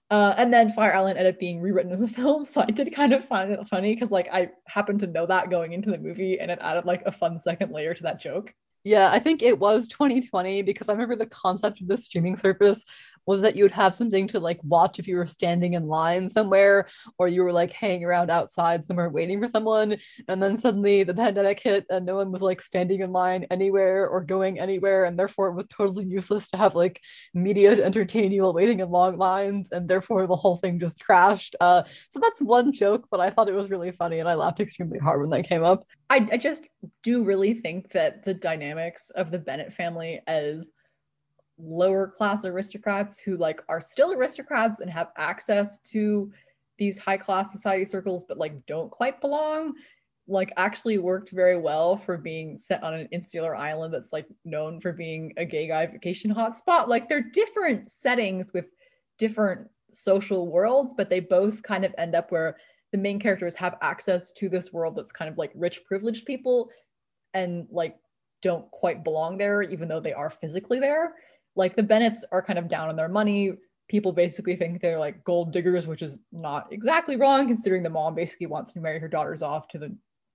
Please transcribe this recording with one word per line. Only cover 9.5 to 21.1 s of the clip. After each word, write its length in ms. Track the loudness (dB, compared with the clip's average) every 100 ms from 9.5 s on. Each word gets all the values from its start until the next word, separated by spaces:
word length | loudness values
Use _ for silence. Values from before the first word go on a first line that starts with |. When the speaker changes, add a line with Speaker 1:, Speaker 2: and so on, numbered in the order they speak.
| 4
Speaker 2:
was 300 | 4 4 0
twenty 340 | 0 2 2
twenty 400 | 0 -2 -2 -2
because 260 | -2 -2 -2
I 40 |
remember 220 | -2 -2
the 120 | -4 -6
concept 560 | -4 -2 0 -2 -4
of 40 | -4
the 120 | -4
streaming 360 | -4 -2 -2
service 480 | 0 0 4 4 4 -4 -20 -20 _ -2
was 100 | 2
that 140 | 2 6
you 80 |
would 80 | 4
have 220 | 6 2
something 320 | 4 0 0 0
to, 120 | -2
like, 200 | -4 -4
watch 360 | 2 4 4 0
if 100 | -4
you 80 | -4
were 100 | -4
standing 460 | -2 -2 0 0
in 120 | -2 -2
line 420 | 0 2 2 0
somewhere, 600 | 0 4 6 8 6 2 -8 -12 0
or 100 | 0
you 140 | 4
were, 100 | 2
like, 200 | 2 0
hanging 320 | -2 -2 -2
around 260 | 0 2 2
outside 540 | 0 0 0 2 2
somewhere 240 | -2 -2 -2
waiting 320 | -2 -2 -2
for 60 | 0
someone, 500 | 0 2 2 2 -2 -8 -16 -6
and 140 | -2
then 140 | 0 2
suddenly 460 | 0 2 4 4
the 100 | 2